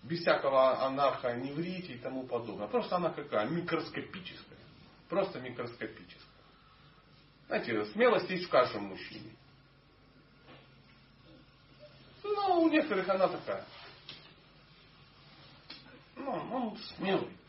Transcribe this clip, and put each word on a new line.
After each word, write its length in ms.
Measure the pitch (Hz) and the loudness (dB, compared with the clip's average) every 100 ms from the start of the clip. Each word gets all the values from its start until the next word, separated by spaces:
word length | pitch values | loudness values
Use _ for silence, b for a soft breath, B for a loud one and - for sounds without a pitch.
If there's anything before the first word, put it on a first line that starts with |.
без 160 | 123 165 | -6 -2
всякого 640 | - 147 139 135 131 123 131 | 2 2 4 6 6 4 0
анарха, 480 | 135 139 123 123 | 2 2 2 -2
неврите 580 | 120 135 143 175 185 - | -2 -4 -4 -4 -6 -10
и 60 | 120 | -10
тому 280 | 127 131 127 | -8 -8 -4
подобное. 400 | 120 113 95 104 | -4 -4 -8 -2
Просто 300 | 240 - 180 | -2 0 0
она 140 | 170 | 0
какая? 360 | - 139 113 110 | -4 -2 0 0
Микроскопическая. 1120 | 170 156 160 - 160 - 95 - - - - - - - - - | -2 -2 -2 -4 -8 -8 -12 -14 -16 -20 -20 -20 -20 -20 -20 -4
Просто 280 | 185 190 - | -2 -2 -4
микроскопическая. 840 | 127 117 120 - 110 98 90 - - - - - - - - - - - - _ - | -10 -8 -8 -8 -10 -10 -18 -20 -20 -20 -20 -20 -20 -20 -20 -20 -20 -20 -20 _ -4
Знаете, 360 | - - 110 104 | -4 0 -2 -2
смелость 380 | 202 240 190 - | 4 6 6 2
есть 160 | 185 - | -4 4
в 20 | |
каждом 360 | 143 123 110 | 4 4 0
мужчине. 480 | 98 95 - - - - - - - - _ - - - - - - - - - - - - - - - - - - - 605 - - - | -8 -10 -12 -12 -16 -18 -20 -20 -20 -20 _ -20 -20 -20 -20 -20 -20 -20 -20 -20 -20 -20 -20 -20 -20 -20 -20 -20 -20 -20 -20 -20 -20 -14
Ну, 380 | 415 403 392 339 | -4 0 4 6
у 60 | 320 | 6
некоторых 360 | 302 - 196 - | 6 4 0 2
она 200 | 190 180 | 4 4
такая. 380 | 151 - 98 - - - - - - - - - - - - - - - - - - - - - - - - - - | 2 -6 -6 -8 -18 -20 -20 -18 -18 -20 -20 -20 -20 -20 -20 -20 -20 -20 -20 -20 -20 -20 -20 -20 -20 -18 -20 -20 -10
Ну, 140 | 277 | -6
он 480 | 180 - 254 226 - - - | -4 -2 -2 -2 -6 -14 -4
смелый. 320 | 190 185 - - | 2 2 0 -12